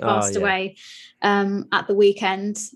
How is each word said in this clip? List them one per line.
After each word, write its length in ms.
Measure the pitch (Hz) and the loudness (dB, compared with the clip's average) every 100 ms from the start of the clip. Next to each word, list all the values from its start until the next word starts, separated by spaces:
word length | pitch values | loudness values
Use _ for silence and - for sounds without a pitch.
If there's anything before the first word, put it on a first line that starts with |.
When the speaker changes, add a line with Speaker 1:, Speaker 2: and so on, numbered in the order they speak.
Speaker 1:
Oh, 40 | - | 0
Speaker 2:
passed 280 | 214 202 196 | 0 0 0
Speaker 1:
yeah. 40 | |
Speaker 2:
away, 340 | 196 190 190 - - - - - | 0 -2 -4 -10 -20 -20 -20 -4
um, 460 | 208 202 196 196 - | 2 2 2 -2 -2
at 160 | 208 - | -2 0
the 80 | 202 | 4
weekend. 680 | 202 202 196 190 202 208 - | 4 4 -2 -2 -6 -8 -12